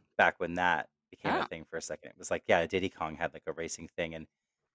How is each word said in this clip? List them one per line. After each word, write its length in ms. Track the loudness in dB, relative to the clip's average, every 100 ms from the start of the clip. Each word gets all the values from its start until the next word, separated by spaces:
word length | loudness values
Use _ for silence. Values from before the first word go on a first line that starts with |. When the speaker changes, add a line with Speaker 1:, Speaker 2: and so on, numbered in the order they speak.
| _ 4
Speaker 1:
back 220 | 4 4
when 140 | -2
that 360 | 2 2 2 0 _ _
became 280 | -8 -2 -2
a 40 |
Speaker 2:
Oh. 40 | -2
Speaker 1:
thing 180 | -8
for 120 | -10 -10
a 40 |
second. 280 | -8 -10 -12
It 80 | -14
was 120 | -6
like, 140 | -4 2
yeah, 180 | 2 4
Diddy 220 | 0 -2
Kong 260 | -4 -8 -4
had, 160 | -6
like, 100 | -6 -10
a 60 |
racing 360 | -8 -8 -10 -12
thing, 260 | -6 -6
and, 120 | -6 -14 _ _ _ _